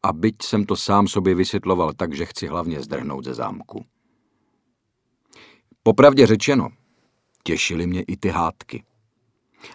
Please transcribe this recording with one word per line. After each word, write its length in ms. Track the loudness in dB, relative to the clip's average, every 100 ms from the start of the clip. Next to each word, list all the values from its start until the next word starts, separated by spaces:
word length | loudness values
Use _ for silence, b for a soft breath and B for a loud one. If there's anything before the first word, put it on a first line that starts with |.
A 100 | -4
byť 300 | -2 -4 -4
jsem 220 | -4 -2
to 120 | -2 -4
sám 320 | 2 2 2
sobě 260 | 0 0
vysvětloval 580 | 0 0 -2 -2 0 0
tak, 220 | -4 -8
že 120 | -6 -10
chci 200 | -10 -8
hlavně 360 | -6 -6 -8
zdrhnout 420 | -8 -10 -8 -10
ze 100 | -10
zámku. 500 | -8 -8 -10 -16 -18 -18 _ _ _ _ _ _ _ _ _ _ _ _ _ _ b b b b _
Popravdě 440 | 0 8 8 8 6
řečeno, 420 | 6 2 0 -2 _ _ _ _ _ _ _
těšily 440 | -6 -4 -2 -4 -4
mě 160 | -4
i 140 | -6 -4
ty 120 | -4
hádky. 560 | -2 -4 -6 -18 -18 _ _ _ _ _ _ _ B B